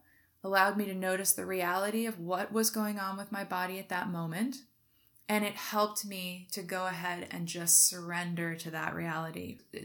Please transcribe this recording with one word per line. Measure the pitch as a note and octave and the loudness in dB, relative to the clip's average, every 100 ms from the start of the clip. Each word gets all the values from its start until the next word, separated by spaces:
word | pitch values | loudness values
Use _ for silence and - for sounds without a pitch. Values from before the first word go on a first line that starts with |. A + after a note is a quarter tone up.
| _ _ _ _ | _ _ _ _
allowed | F#3+ G3 G3 G3+ | 4 6 8 6
me | G3+ | 0
to | |
notice | F#3 F#3 F#3+ F#3+ | 0 0 2 2
the | - F#3 | 2 0
reality | F#3 F3 F#3 G3+ A3 A3+ | 0 2 2 2 0 0
of | F#3 | -4
what | E3+ F#3 G#3 | -4 -2 0
was | G#3+ A3 | 2 2
going | A3 G#3 G#3 | 2 -2 -2
on | F#3+ F#3+ | -4 -4
with | G3 | -6
my | G3+ | -6
body | F#3+ F#3 F#3 F#3+ | -4 -2 -2 -4
at | F#3+ | -4
that | F3+ F3+ | -2 -2
moment, | E3+ E3 E3 B3+ - - _ _ _ _ _ - | -2 -2 0 -2 -2 -12 _ _ _ _ _ -2
and | G#3 | 0
it | G#3 - | 0 -4
helped | - G#3+ G#3+ - G#3 | -2 2 2 0 -6
me | F#3+ F3+ F3+ F3+ | -6 -6 -8 -8
to | G3+ | -8
go | F3 F#3 F#3 | -4 -2 -2
ahead | E3+ F3+ F3 F#3 | -2 -4 -4 -6
and | F3+ E3+ | -6 -4
just | F3 E3+ - - | -2 6 8 8
surrender | F3+ E3+ E3+ F3 E3+ E3 E3 | 4 -4 -2 -2 -2 -2 -4
to | E3 | -6
that | D#3+ D#3+ | -4 -2
reality, | E3 E3+ D#3+ D#3+ F3+ F3 - _ - | -2 -2 -2 -4 -6 -10 -12 _ -10